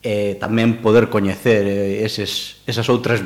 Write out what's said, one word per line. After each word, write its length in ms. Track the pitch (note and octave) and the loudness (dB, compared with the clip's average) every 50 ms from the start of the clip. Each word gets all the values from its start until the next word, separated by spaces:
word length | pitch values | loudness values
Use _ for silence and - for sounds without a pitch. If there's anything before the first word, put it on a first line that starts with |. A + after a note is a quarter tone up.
e 400 | - A#2+ G#2+ G#2 G#2 G2+ G2 G2 | -4 -4 -2 -2 -2 -4 -4 -6
tamén 400 | - G#2+ A2 A2+ A2+ A#2 A2+ A#2 | -6 -2 0 2 2 2 0 0
poder 320 | - A2 G#2+ A#2 A2+ A2 - | 2 4 6 6 4 4 2
coñecer, 560 | G#2+ G2 G2 F#2+ - - B2+ A2+ G#2 G2+ G2+ | 0 0 0 -2 -2 2 2 2 4 2 0
eh, 400 | G2+ G2+ G2+ G2 G2 G#2 G#2+ G#2+ | 0 -2 -2 -2 -2 -2 -4 -4
eses, 560 | - - G2+ F#2+ - - - - - - _ | -4 -6 -6 -6 -6 -8 -10 -12 -16 -16 _
esas 240 | - A#2 A#2 A2+ - | -8 -6 -4 0 0
outras 320 | B2 A#2+ A#2+ - B2 A2 G2 | 0 0 2 0 -2 -2 -2